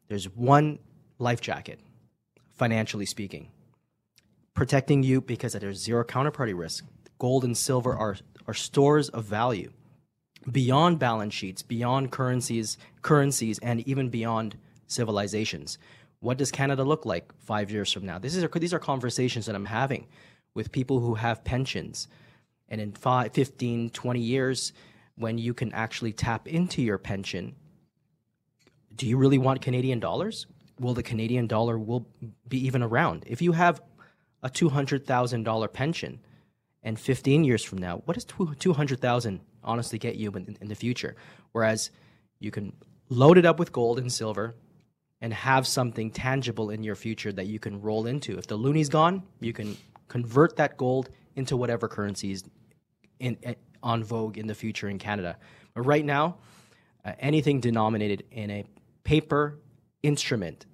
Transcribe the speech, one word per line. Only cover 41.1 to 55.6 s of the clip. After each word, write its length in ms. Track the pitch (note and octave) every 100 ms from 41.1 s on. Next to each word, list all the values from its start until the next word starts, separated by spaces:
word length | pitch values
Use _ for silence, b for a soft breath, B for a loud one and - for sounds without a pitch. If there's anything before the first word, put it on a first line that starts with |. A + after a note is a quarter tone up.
| - b b b
Whereas 380 | A2+ A2 A2 - - - _ _ -
you 120 | G#2
can 220 | G#2+ G2 - - _ -
load 260 | B2 C#3+ F3+
it 80 |
up 140 | E3+ D#3+
with 120 | E3+
gold 260 | B2 A#2 A#2+
and 120 | B2
silver 440 | - A2 G2 A2+ A#2+ _ _ _ _ _ -
and 120 | A#2
have 320 | G#2 C3 C3+ B2+
something 440 | C3+ B2 A2+ A2
tangible 600 | - B2+ C3+ B2 G#2+ G#2+
in 120 | G#2+
your 140 | G#2+ G2
future 360 | A2+ A2 G#2+
that 140 | F#2+ F#2+
you 100 | G#2+
can 240 | G#2 G2+
roll 240 | G#2+ A2 A#2
into. 320 | C#3+ - F#2
If 80 | -
the 100 | G#2+
loonie's 300 | C3 D#3 C#3+
gone, 340 | D#3 E3 F#3+ - -
you 120 | A#2
can 240 | A#2 G#2 F#2+ - - -
convert 480 | B2 A#2+ B2 E3 -
that 220 | C#3+ -
gold 320 | B2+ C3 B2+ - _ -
into 200 | C3 B2
whatever 300 | A#2+ A#2 A2+
currency 460 | - G#2 G2 G2
is 100 | F#2+ - - _ _ _ _ _ -
in, 160 | B2 A2+
eh, 100 | B2 A#2 _ _
on 180 | A#2 A#2
vogue 340 | G#2+ A2+ A2 G2+
in 120 | A2
the 60 | G#2
future 320 | A2 - G#2
in 100 | G2
Canada. 380 | G#2 G#2 F2 - b b